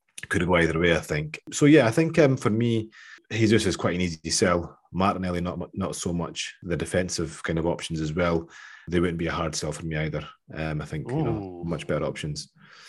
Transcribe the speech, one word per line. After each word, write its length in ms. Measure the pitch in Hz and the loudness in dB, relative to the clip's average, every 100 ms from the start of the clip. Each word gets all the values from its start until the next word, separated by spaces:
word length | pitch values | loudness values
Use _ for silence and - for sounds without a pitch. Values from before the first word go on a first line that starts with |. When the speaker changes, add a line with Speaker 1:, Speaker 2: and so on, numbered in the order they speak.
| _ - - | _ -16 -4
Speaker 1:
could 180 | - 87 | -2 2
go 100 | 90 | 4
either 220 | 82 80 | 4 4
way, 160 | 85 | 2
I 60 | 80 | 2
think. 400 | - 76 76 - - | 0 -4 -4 -10 -8
So, 120 | - | 2
yeah, 220 | 147 151 131 | 8 8 8
I 40 | |
think, 280 | 131 165 165 | 4 2 6
um, 180 | 147 131 | 4 4
for 140 | - | 0
me, 400 | 107 120 113 107 - - - - | 2 2 0 -2 -10 -20 -20 -8
Jesus 320 | 110 110 107 | 2 6 6
is 120 | 98 82 | 4 0
quite 180 | 98 | 0
an 80 | 87 | 0
easy 260 | 90 80 82 | -2 -4 -4
sell. 500 | - 95 87 82 - _ | 0 2 2 0 -12 _
Martinelli, 480 | 85 95 92 92 87 | 0 0 0 -2 -2
not 180 | 87 78 | -4 -6
mu-, 120 | - | -8
not 240 | - 117 - | -6 -6 -4
so 160 | 95 | -4
much. 420 | 85 78 - - - | -2 -4 -6 -10 -10
The 140 | - 82 | -6 -4
defensive 640 | 80 90 90 - 80 76 | -2 -2 -2 -2 -4 -6
kind 140 | - 82 | -4 -2
of 60 | |
options 380 | 80 - - 80 | 0 -2 -4 -4
as 100 | 78 | -4
well, 380 | 78 87 85 82 - - - - | 0 2 0 -2 -16 -20 -18 -4
they 120 | 87 | 0
wouldn't 160 | 87 85 | 0 0
be 100 | 82 | -4
a 60 | |
hard 220 | 73 82 | -2 -4
sell 180 | 76 78 | -4 -6
for 140 | 78 82 | -6 -6
me 100 | 78 | -4
either. 260 | 78 76 78 - - | -4 -6 -10 -18 -16
Um, 300 | - 80 151 | -8 -6 -4
I 20 | |
think, 260 | 151 156 120 | -6 -8 -6
you 120 | 135 | -4
know, 400 | 131 110 98 90 | -2 -4 -6 -8
Speaker 2:
Ooh. 20 | |
Speaker 1:
much 220 | 87 80 - | -6 -6 -2
better 180 | 76 | -2
options. 480 | 73 69 78 73 - _ - - | -2 -4 -6 -8 -10 _ -20 -20